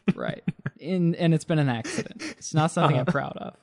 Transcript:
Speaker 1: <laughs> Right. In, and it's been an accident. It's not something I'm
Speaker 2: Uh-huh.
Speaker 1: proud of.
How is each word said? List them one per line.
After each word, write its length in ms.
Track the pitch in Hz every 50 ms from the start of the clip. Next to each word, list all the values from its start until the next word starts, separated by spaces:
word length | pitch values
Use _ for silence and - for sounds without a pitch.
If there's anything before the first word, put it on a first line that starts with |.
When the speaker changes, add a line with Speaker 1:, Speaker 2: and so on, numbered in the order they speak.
| _ -
Speaker 1:
<laughs> 80 | -
Right. 280 | - - 57 - - - - - - - - - -
In, 340 | - 151 190 185 175 165 170
and 180 | - 170 165 165
it's 80 | 156 -
been 140 | - 170 156
an 100 | 143 135
accident. 540 | 120 113 113 - - - - - - - - 302 - -
It's 160 | - - -
not 160 | 156 156 165
something 240 | - 175 165 147 131
I'm 80 | 127 127
Speaker 2:
Uh-huh. 80 | 175
Speaker 1:
proud 260 | 156 139 135 143 - -
of. 160 | - - - _